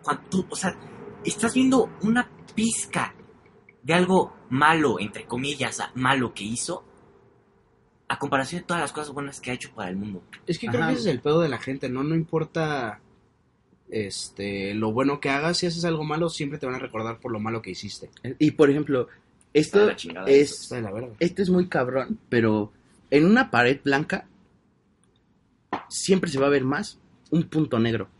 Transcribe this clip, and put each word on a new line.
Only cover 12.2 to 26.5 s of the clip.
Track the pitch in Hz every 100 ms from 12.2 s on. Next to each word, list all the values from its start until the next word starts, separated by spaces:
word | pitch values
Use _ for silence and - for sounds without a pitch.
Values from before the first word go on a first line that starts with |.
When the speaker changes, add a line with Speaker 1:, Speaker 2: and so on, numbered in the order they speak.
| 160 160 156 165 156 143 117 104 _ _ _ _ _ _ _ _ _
Speaker 2:
este, | 110 101 - - - 101 98 98
lo | 107 110
bueno | 110 135 143
que | 147
hagas, | 139 156 175
si | 180
haces | 165
algo | 170 160
malo, | 151 151 170
siempre | - 143 147
te | 131
van | 131
a |
recordar | 127 110 110 113
por | 127
lo | 110
malo | 110 113
que | 95
hiciste. | 90 104 - - - 120 131
Speaker 3:
Y, | 151
por | 151 143
ejemplo, | 143 147 131 117 - _ _ _
esto | 151 156 202
Speaker 1:
Está |
de | 208
la | -
chingada | - 90 95
Speaker 3:
es, | 139 143
Speaker 1:
eso. | -
Speaker 2:
Está | - 123
de |
la | 107
verga. | 104 127 110
Speaker 3:
esto | 175 180
es | 190
muy | 180 180
cabrón, | 156 127 131 123 220 _
pero | 120 113 107 104 _ _ _ _
en | 143 165
una | 226 262
pared | 117 120 135
blanca | 143 135 160 - - _ _ _ _ _ _ _ _ _ _ _ _ _ _ - -
siempre | - - 190 180
se | 135
va |
a | 135